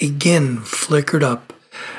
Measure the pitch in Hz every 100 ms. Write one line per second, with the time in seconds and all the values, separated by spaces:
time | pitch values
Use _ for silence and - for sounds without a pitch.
0 | 147 143 170 170 139 120 110 - - 151
1 | 143 160 143 120 - - _ - -